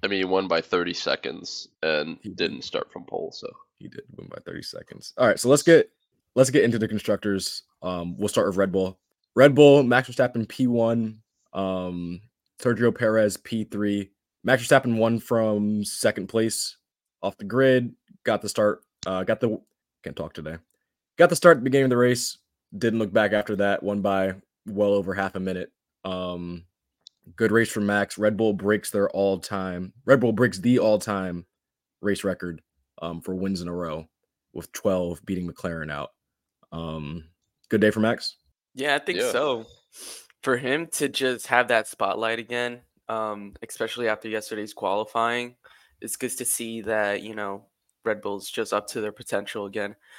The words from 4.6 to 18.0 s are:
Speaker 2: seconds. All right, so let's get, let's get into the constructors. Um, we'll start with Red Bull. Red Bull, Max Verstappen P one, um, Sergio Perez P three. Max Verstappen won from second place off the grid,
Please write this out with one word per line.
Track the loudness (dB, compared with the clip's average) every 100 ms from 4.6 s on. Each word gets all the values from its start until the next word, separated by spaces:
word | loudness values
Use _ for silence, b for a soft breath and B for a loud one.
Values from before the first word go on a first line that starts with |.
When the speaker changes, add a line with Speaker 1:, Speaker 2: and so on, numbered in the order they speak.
Speaker 2:
seconds. | -12 -16 -16 -18 -10 2
All | 2
right, | 4
so | 4
let's | 6
get, | 8 8 6 _ _ _ _ 4
let's | 4
get | 4
into | 4 2
the | -2
constructors. | -4 -2 -2 -2 -4 -4 -10 -18 _
Um, | -8 -6 -8 -4
we'll | -2
start | 0 0
with | 2
Red | 0
Bull. | 0 -2 -6 _ _ _
Red | 6 8 10
Bull, | 10 10
Max | 6 2 2
Verstappen | 0 0 0 -4
P | 0 2
one, | 4 2 2 -2 -6 _ _ _
um, | -6 -4 -4 -6 -8 -8 -10 -16 _ _ -4
Sergio | -2 2 2 2
Perez | 2 4 2 0
P | -6 -6
three. | -6 -4 -2 -2 -6 _ _ _
Max | 2 2 4
Verstappen | 4 4 2
won | 2 0
from | 0 0 2 2 0 -2
second | -4 -2 0 0 -2
place | 0 0 -2 -8 -12 _ _ _ _
off | -8 -8
the | -4
grid, | 4 6 4 2 -6